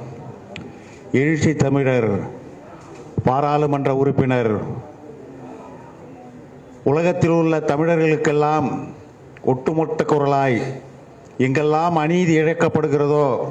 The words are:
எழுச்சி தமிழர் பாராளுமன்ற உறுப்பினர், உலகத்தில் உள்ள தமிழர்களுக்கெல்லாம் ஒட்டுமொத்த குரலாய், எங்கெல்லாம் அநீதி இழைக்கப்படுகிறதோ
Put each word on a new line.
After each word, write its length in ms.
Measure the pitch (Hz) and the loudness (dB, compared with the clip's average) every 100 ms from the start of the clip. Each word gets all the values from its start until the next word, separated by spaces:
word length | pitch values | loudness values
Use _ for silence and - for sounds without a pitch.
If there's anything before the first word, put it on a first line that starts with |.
| - - - - - - - - - - - | -10 -14 -16 -16 -16 -16 -16 -18 -20 -20 -2
எழுச்சி 380 | 123 147 156 151 | 0 2 2 2
தமிழர் 540 | 147 135 139 135 127 110 98 - - - - - - - - - - | 2 2 2 2 2 2 -2 -4 -12 -18 -20 -20 -20 -20 -20 -10 -2
பாராளுமன்ற 680 | - 135 143 147 147 139 139 | 0 2 2 2 2 0 0
உறுப்பினர், 560 | 135 139 139 131 127 113 104 - - - - - - - 135 131 - - - - - - - - - - - - - | 2 2 2 2 2 2 0 -4 -10 -14 -18 -20 -18 -18 -18 -18 -18 -18 -18 -20 -20 -20 -20 -20 -20 -20 -20 -20 -4
உலகத்தில் 500 | 131 147 175 180 175 165 | 0 2 2 2 2 4
உள்ள 180 | 160 156 | 2 2
தமிழர்களுக்கெல்லாம் 1040 | 151 143 165 165 160 151 156 147 147 156 127 - - - - - - - | 0 2 2 2 2 2 2 2 2 2 -2 -4 -10 -16 -20 -20 -20 -4
ஒட்டுமொத்த 600 | - 131 - 160 156 156 | -2 0 0 -2 0 -2
குரலாய், 540 | 151 151 139 139 139 117 - - - - - - - - | 0 2 2 2 2 0 -2 -8 -16 -20 -20 -20 -12 -2
எங்கெல்லாம் 580 | 127 135 151 151 170 165 | 0 2 2 2 2 2
அநீதி 380 | 151 180 180 160 | 2 2 4 4
இழைக்கப்படுகிறதோ 920 | 156 165 165 156 151 143 143 147 139 113 - | 2 2 0 2 2 2 2 2 2 0 -4